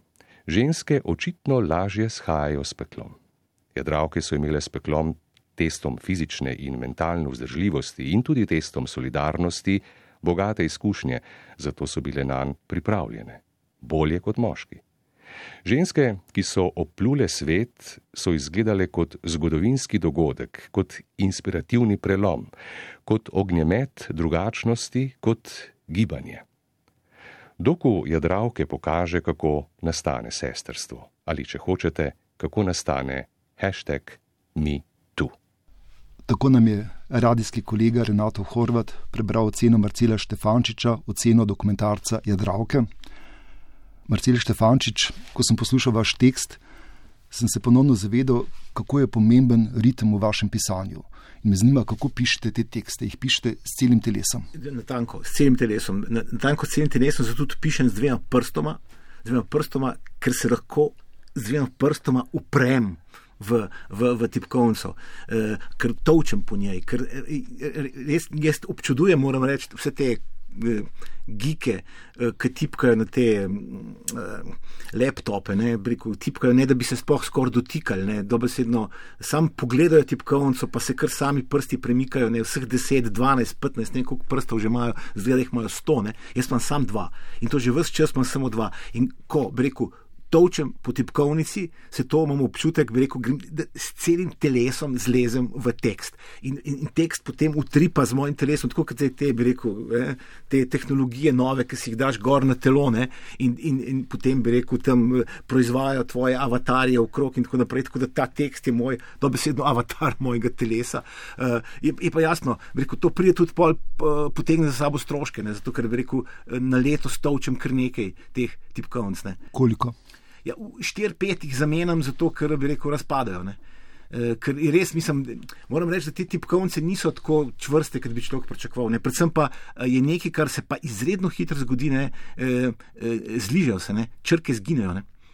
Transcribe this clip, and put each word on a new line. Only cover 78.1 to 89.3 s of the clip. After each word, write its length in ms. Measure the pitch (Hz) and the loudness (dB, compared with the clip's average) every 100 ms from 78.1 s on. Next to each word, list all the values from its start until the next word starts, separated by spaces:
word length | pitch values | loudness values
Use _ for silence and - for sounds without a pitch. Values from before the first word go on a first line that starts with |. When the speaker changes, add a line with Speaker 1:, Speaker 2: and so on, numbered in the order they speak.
| 107 | -2
Speaker 3:
dobesedno 640 | 101 117 120 - 117 117 104 - - - | 0 0 0 -2 0 0 -2 -8 -16 -12
samo 300 | - 147 160 - | -4 0 0 0
pogledajo 480 | 123 123 165 156 | 0 4 6 6
tipkovnico, 640 | 131 127 - 139 139 127 113 | 6 0 0 2 2 0 -2
pa 120 | 120 | -2
se 140 | - | -2
kar 160 | 127 113 | -2 -2
sami 320 | - 139 143 | 0 0 0
prsti 400 | 123 143 135 127 | 0 -2 0 -2
premikajo, 480 | 127 123 131 139 117 | 0 0 2 2 2
ne, 140 | 117 | 2
vseh 240 | 113 - 123 | -2 -4 -2
deset, 420 | 123 - 139 117 | -2 2 2 2
dvanajst, 480 | 104 131 131 113 - | 2 2 4 0 -2
petnajst, 380 | 139 - 113 127 | -4 -4 -4 -2
ne 80 | |
vem, 20 | 127 | -2
koliko 180 | 127 - 135 | 0 0 0
prstov 240 | 123 113 | 0 0
že 80 | 107 | 2
imajo, 260 | 120 120 117 - - | 0 0 -2 -4 -2
izgleda, 260 | 101 131 | 2 2
jih 80 | 127 | 0
imajo 160 | 123 110 | -2 -4
sto, 320 | - - 147 | -4 0 0
ne, 120 | 104 110 - - | 0 -6 -6 -4
jaz 160 | 127 | -2
imam 80 | 123 | 0
samo 260 | - 147 131 | 2 2 0
dva. 240 | 110 87 - - - | -2 -4 -6 -6 -4
In 80 | 117 | 0
to 80 | 143 | 2
že 120 | 123 | 2
ves 180 | 127 170 | 2 0
čas 240 | - 156 | 2 2
imam 120 | - 127 | 2 0
samo 280 | 143 127 | 0 -2
dva. 160 | 110 107 - - | -2 -2 -4 -6
In 160 | 117 127 - | -2 -2 -2
ko, 240 | - | -4